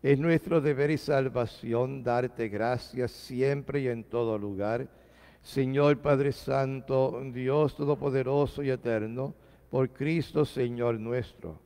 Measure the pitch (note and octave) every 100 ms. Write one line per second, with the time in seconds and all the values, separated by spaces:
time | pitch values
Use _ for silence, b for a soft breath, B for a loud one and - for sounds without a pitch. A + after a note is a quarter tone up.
0 | C3+ C#3 E3 E3 F#3 E3 D3 C3+ D3 D3+
1 | - C#3+ C3+ B2+ A#2 - A#2+ A#2 C3 C3+
2 | B2 A#2+ B2 - A2+ G2+ A2+ B2 - C3
3 | A#2+ - - B2 C3+ C#3+ C3+ C#3+ C3 A#2
4 | A2 A#2+ A2+ A2 G2+ G2 G2+ A#2 C3 B
5 | B B B B - C3+ C3 C3+ D3 D3
6 | D3 C#3 C#3 C3 - C3+ C3+ C3+ C3 C3+
7 | C3 A#2+ C3+ B2 B2+ D3 D3 - C#3+ C#3
8 | C#3 C3+ B2+ C#3 C#3+ - C#3 B2+ A#2+ A2+
9 | A2 A#2 C#3 - b b b C3+ C3 -
10 | C#3+ E3 C#3 D3 D3 - B2 A#2+ A#2+ A2+
11 | A2 B2 A#2 - E2+ D#2